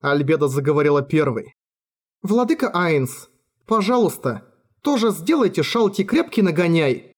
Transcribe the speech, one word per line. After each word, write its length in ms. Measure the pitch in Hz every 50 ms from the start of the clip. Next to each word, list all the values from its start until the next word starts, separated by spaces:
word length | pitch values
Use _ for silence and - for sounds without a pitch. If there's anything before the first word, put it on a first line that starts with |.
Альбеда 460 | - 143 143 147 147 135 160 156 147 143
заговорила 540 | 131 143 139 143 151 143 147 147 143 143
первой. 540 | 139 143 - 156 151 139 120 113 - - _ _ _ _ _ _ _ _ _ _ _ _ _ _
"Владыка 480 | _ 190 208 233 247 226 320 311 - 233 -
Айнс, 560 | 175 180 170 160 147 131 127 - - - _ _ _ _ _ _ _ _
пожалуйста, 880 | - 220 220 196 190 247 247 226 170 - - - 135 113 101 - _ _ _ _ _ _ _
тоже 300 | _ 294 285 254 214 226
сделайте 520 | - 156 160 196 330 320 247 185 - - 151
Шалти 400 | - - 233 233 202 202 - 196
крепкий 380 | 196 - 302 339 - - -
нагоняй!" 720 | 208 185 160 151 180 170 165 165 156 139 127 - - - _